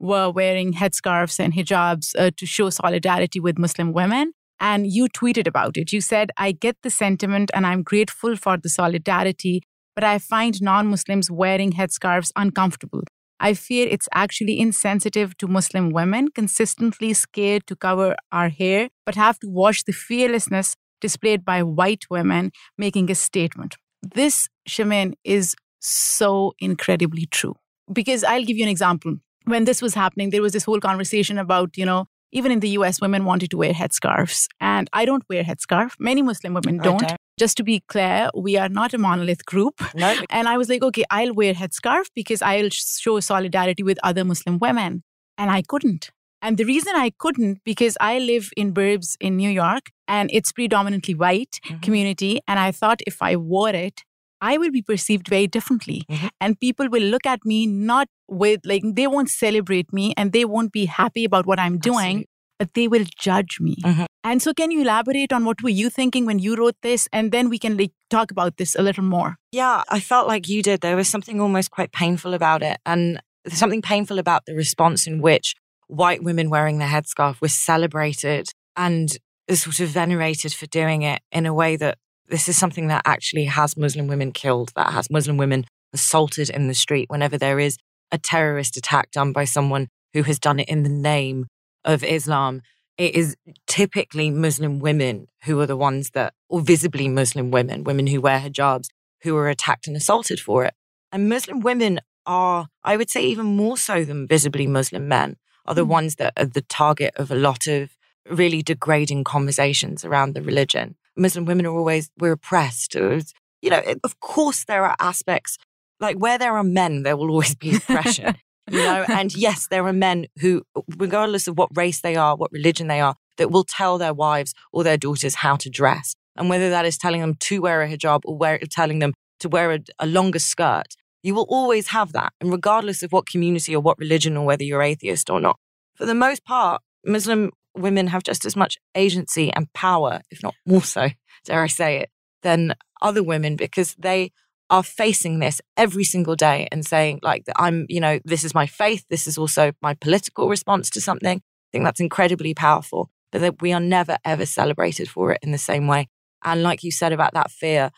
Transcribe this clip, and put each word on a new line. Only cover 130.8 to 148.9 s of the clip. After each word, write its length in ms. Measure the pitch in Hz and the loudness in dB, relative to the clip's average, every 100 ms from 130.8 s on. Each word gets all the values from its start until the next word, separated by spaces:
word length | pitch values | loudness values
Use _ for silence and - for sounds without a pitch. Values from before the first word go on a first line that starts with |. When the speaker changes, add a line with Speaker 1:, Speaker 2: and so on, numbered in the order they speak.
| - - _ _ | -4 -14 _ _
Speaker 2:
you 100 | 185 | -2
will 120 | 202 - | -2 0
always 400 | 262 254 220 202 | 2 2 2 0
have 240 | 226 202 | 0 0
that. 200 | 151 - - | -2 -4 -4
And 120 | 180 | -2
regardless 500 | 180 196 214 208 190 | 0 2 2 0 -6
of 80 | 175 | -2
what 160 | 185 - | -2 0
community 480 | 180 170 175 160 | 0 2 0 0
or 60 | 156 | 0
what 160 | 151 - | 2 0
religion 380 | 156 160 156 151 | 2 2 2 0
or 100 | 143 | 2
whether 160 | 143 | 0
you're 200 | 143 143 | 0 0
atheist 480 | 147 151 98 90 - | 0 0 -2 -2 0
or 100 | 190 | 2
not, 180 | - - _ _ _ - | 4 2 _ _ _ -6
for 100 | 226 | -2
the 80 | |
most 300 | 233 262 277 | 2 2 0
part, 360 | - 254 196 - - _ | -2 0 2 0 -6 _
Muslim 460 | - 214 202 220 208 - _ | -4 -2 0 0 -2 -6 _
women 320 | - 190 196 185 | -6 0 2 2
have 140 | 180 | -2
just 220 | - - | -4 -4
as 100 | 208 | -4
much 240 | 196 190 - _ | 0 0 -2 _
agency 580 | 185 196 180 - - 156 | 0 2 0 -2 -2 0
and 200 | - 156 | 0 -4
power, 480 | - 185 175 139 85 - | -2 0 2 2 -2 -8
if 140 | 156 | -12
not 100 | 101 - | -10 -6
more 180 | - 185 | 2 2
so, 240 | - - 135 - _ | 2 -2 -2 -4 _
<laughs> 180 | _ | _
dare 200 | - 160 | -4 0
I 20 | 160 | 0
say 300 | - 160 139 | 0 -2 -2
it, 140 | - _ _ _ | -6 _ _ _
than 320 | 180 170 165 - _ _ | 0 2 2 -4 _ _
other 200 | 208 208 | -2 0
women, 320 | 170 160 151 151 | 0 0 -2 -2
because 400 | - - 180 - | -4 -2 -4 -4
they 320 | 185 190 180 - _ _ - | -2 -2 -2 -8 _ _ 0
are 120 | 185 | 2
facing 560 | 185 - 220 202 170 160 | 2 0 0 0 -2 -2
this 200 | 147 151 - - | -2 -4 -4 2
every 280 | 220 180 | 2 2
single 320 | 196 180 160 160 | 0 0 0 2
day 320 | 156 143 - | 4 2 -2
and 160 | 156 151 | -6 0
saying, 320 | 160 156 143 | 2 2 0
like, 200 | - - | -2 -2
that 120 | - - | -2 0
I'm, 260 | 175 165 156 | 0 0 -2
you 100 | 175 | 0
know, 220 | 160 160 | 0 0
this 200 | 160 160 | -2 -4
is 100 | 160 | 0
my 120 | 160 143 | 0 0
faith, 360 | - 214 | 0 -2